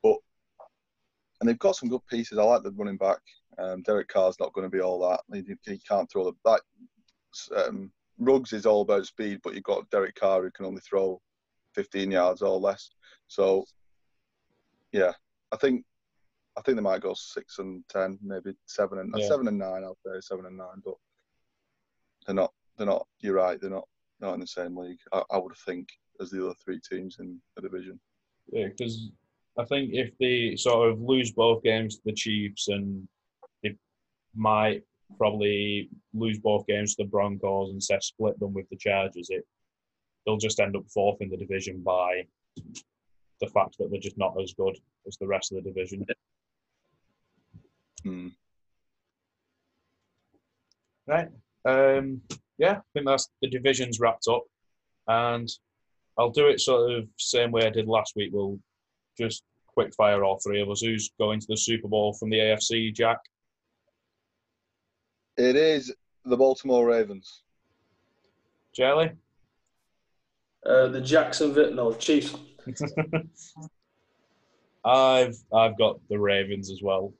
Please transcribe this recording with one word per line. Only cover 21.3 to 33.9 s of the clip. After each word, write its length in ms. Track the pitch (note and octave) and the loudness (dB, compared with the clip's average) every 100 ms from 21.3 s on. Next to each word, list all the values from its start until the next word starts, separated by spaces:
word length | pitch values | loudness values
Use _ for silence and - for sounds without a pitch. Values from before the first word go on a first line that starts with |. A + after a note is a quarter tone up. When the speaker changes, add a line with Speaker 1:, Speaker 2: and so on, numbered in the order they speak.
| _ _ _ _ _ _ _ _ _ - | _ _ _ _ _ _ _ _ _ -6
Speaker 1:
they're 100 | G2 | -2
not, 180 | F#2 _ _ _ | -2 _ _ _
they're 100 | G#2 | -2
not. 180 | G2 - _ | -2 -2 _
You're 160 | G#2 F#2+ | -2 0
right, 240 | F#2 F2+ | 2 -2
they're 100 | F#2+ | -8
not, 180 | F#2+ - _ _ _ | -10 -12 _ _ _
not 120 | G2+ F#2 | -8 -8
in 40 | |
the 80 | F2+ | -8
same 300 | - F2+ F2+ | -10 -10 -10
league, 220 | F2+ F2+ - | -12 -16 -6
I, 100 | G2 - | -4 -2
I 60 | G2 | -4
would 180 | F2+ - - | -4 -12 -10
think, 240 | F2+ F2 - _ _ | -10 -10 -20 _ _
as 100 | F#2 | -12
the 120 | F#2+ F#2 | -6 -8
other 100 | F2 | -8
three 160 | - E2+ - | -12 -12 -10
teams 280 | F#2 F#2+ - | -12 -12 -14
in 220 | F2+ F2 _ - | -16 -18 _ -16
the 60 | |
division. 380 | F#2+ F#2 F#2 F#2+ _ _ _ _ _ | -12 -12 -14 -18 _ _ _ _ _
Speaker 2:
Yeah, 180 | A2+ G2 | -6 -6
'cause 400 | - A#2+ A2+ A2+ - _ _ _ - | -6 -8 -8 -12 -18 _ _ _ -10
I 60 | A#2+ | -4
think 260 | C#3 C3+ | -2 -2
if 240 | A#2+ B2 - | -4 -4 -2
they 360 | B2+ B2 A#2 - | 0 0 -2 -2
sort 340 | B2 A#2 A2+ | 2 4 4
of 120 | A2 | 2
lose 300 | A#2+ C3 A#2+ | 0 0 0
both 300 | G#2+ A#2 A2+ | 2 4 4
games 340 | A#2 A2 A2 G#2+ | 2 0 -2 -6
to 40 | A2 | -8
the 80 | |
Chiefs, 560 | G#2+ A2+ G#2 G#2 G2+ - | -6 -2 -2 -4 -6 -4
and 380 | G2+ G2 F#2+ F#2+ _ _ _ - _ | -2 -2 -6 -12 _ _ _ -20 _
they 160 | G#2 G2+ _ | -10 -10 _